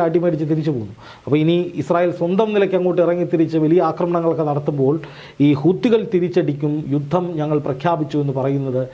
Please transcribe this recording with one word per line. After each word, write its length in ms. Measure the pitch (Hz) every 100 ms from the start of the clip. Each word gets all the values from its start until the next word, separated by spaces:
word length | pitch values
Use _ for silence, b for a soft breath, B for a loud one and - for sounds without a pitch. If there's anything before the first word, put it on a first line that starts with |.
| 170
അടിമേടിച്ച് 380 | 170 170 151 151
തിരിച്ചു 200 | 160 156 131
പോന്നു. 180 | 104 107 B B -
അപ്പോൾ 120 | 147
ഇനി 140 | 160 175 175 -
ഇസ്രായേൽ 300 | - 175 180 -
സ്വന്തം 300 | 170 196 220 208
നിലയ്ക്ക് 220 | 190 190
അങ്ങോട്ട് 220 | 180 170 170
ഇറങ്ങി 200 | 175 160
തിരിച്ച് 240 | 160 160 160 156
വലിയ 160 | 175 160
ആക്രമണങ്ങളൊക്കെ 560 | 160 175 175 165 151 151
നടത്തുമ്പോൾ 440 | 143 143 143 135 160 B B B - 147
ഈ 20 | 143
ഹൂത്തികൾ 380 | 160 185 247 220 -
തിരിച്ചടിക്കും, 640 | 180 175 180 147 143 151 151 143 143
യുദ്ധം 300 | 143 180 175 160
ഞങ്ങൾ 160 | 151 151 147
പ്രഖ്യാപിച്ചു 500 | 135 175 165 147 147
എന്ന് 120 | 139 131
പറയുന്നത് 420 | 135 139 135 127 127